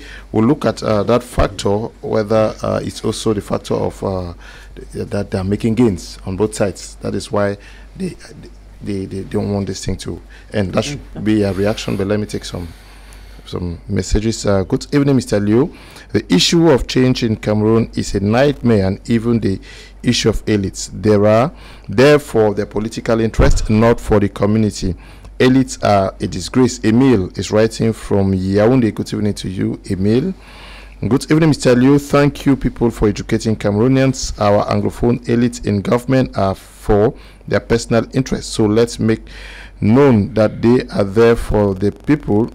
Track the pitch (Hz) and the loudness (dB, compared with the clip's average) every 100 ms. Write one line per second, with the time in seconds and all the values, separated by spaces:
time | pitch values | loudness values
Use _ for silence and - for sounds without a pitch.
0 | - - - 107 113 156 120 - - 107 | -8 -20 -6 0 0 0 -2 -2 -2 -2
1 | 98 120 - - 143 98 104 104 117 - | 0 -2 -2 -2 -2 -2 -2 -2 -4 -10
2 | - 110 104 110 107 - 107 101 104 - | -4 -2 0 0 0 -2 -4 -4 -6 -6
3 | 113 107 113 104 - 110 - 113 98 - | -6 -4 -2 -4 -4 -6 -4 -4 -4 -6
4 | 104 95 90 82 - - - - - 104 | -6 -6 -8 -12 -18 -20 -20 -20 -14 -12
5 | 101 101 98 101 92 104 117 110 120 90 | -8 -6 -6 -4 -2 -2 0 2 2 0
6 | - - - 92 107 - 104 - - - | -8 -14 -10 -4 -4 -2 -4 -4 -14 -12
7 | 107 107 - 104 101 101 - - - - | -8 -8 -6 -2 -2 -4 -12 -20 -20 -12
8 | 185 - - - 110 - - - 107 98 | -10 -10 -18 -20 -20 -20 -20 -14 -8 -8
9 | 95 98 92 107 101 101 98 98 - 92 | -6 -10 -6 -4 -2 -4 -4 -6 -6 -6
10 | - 85 - - - 110 92 - 143 143 | -8 -12 -14 -20 -8 -4 -2 -2 -4 -8
11 | - 113 104 107 98 92 101 113 - 107 | -12 -6 0 2 2 0 -2 -2 -4 -4
12 | 95 107 104 101 - 92 82 - - - | -2 -2 -4 -8 -10 -10 -12 -14 -20 -20
13 | - - - - - 98 87 85 - 98 | -20 -20 -20 -20 -12 -8 -8 -10 -4 -4
14 | 95 107 110 110 104 98 90 131 - 147 | 0 0 0 -2 0 0 0 -4 -2 0
15 | 139 135 - 104 101 110 151 - - - | 2 0 0 -2 2 2 0 -4 -20 -20
16 | - - - 180 - 170 165 131 - 135 | -6 -6 0 0 2 4 4 4 2 0
17 | 127 127 120 107 107 107 107 113 113 - | 0 0 -2 -2 -2 0 2 2 0 -4
18 | 104 101 98 117 143 139 120 107 95 101 | -4 -2 0 2 2 0 2 2 2 -2
19 | - 117 117 117 104 95 - - - - | -2 -2 0 0 0 -4 -8 -20 -20 -6
20 | 123 117 113 - - 107 95 - - 101 | -2 0 0 -2 0 -2 -2 -8 -12 -4
21 | 104 104 104 110 143 - - - - 101 | 0 4 4 4 2 -4 -18 -18 -4 2
22 | 139 147 - 113 107 98 98 107 110 - | 4 4 2 2 2 0 -4 -6 -6 -6
23 | - 113 113 - 135 - - 107 117 117 | -2 0 0 2 4 4 4 4 4 2
24 | - 107 101 - 101 110 107 - 95 87 | 2 2 2 0 0 2 0 -2 -6 -6
25 | - - - - 127 131 131 - 107 101 | -12 -20 -14 0 4 4 2 -2 2 2
26 | 95 - 98 95 85 127 123 - 110 113 | 2 -2 -8 -6 -4 2 2 2 2 4
27 | 135 110 90 - 98 104 110 - 113 107 | 4 4 0 -6 -2 0 0 0 -2 -2
28 | - 101 98 95 95 98 110 131 110 98 | -2 0 2 0 0 2 4 4 2 -2
29 | 104 110 104 98 95 92 107 - - 92 | -6 -4 -4 -4 -8 -6 -4 -6 -6 -2
30 | 101 120 185 190 - - - - - - | 0 2 0 -6 -14 -20 -20 -20 -20 -10
31 | 101 127 - 156 160 135 131 123 131 143 | -2 -2 0 2 2 2 4 4 6 4
32 | 143 143 143 - 147 131 127 - 117 - | 2 2 2 0 0 0 0 -2 -2 0
33 | 110 98 - 110 113 107 104 101 123 135 | 0 0 -2 -2 -2 -2 -2 2 2 4
34 | 135 131 - - 104 104 - 104 101 - | 2 0 -6 -2 2 2 2 -2 -2 -2
35 | 120 120 - 117 120 120 - 101 98 120 | 0 0 0 0 0 -2 -2 -2 0 -2
36 | - 131 127 - 98 95 - - - 104 | 2 0 0 0 -2 -2 -10 -10 0 4
37 | 113 - - - - 101 - 117 - 117 | 2 0 -12 -20 -4 -4 0 -2 0 -2
38 | - 135 131 - - - 107 107 117 - | 0 -4 -4 -6 -6 0 2 2 2 0
39 | 110 113 - - - - - - 101 123 | -2 -2 -6 -18 -18 -18 -20 -2 4 6
40 | 143 113 87 107 107 - 113 127 123 - | 6 6 2 2 0 2 2 2 2 -2
41 | 101 101 117 117 - 110 101 92 101 - | 0 4 4 4 2 2 2 0 -2 -2
42 | - 147 - 104 117 | 0 0 0 0 0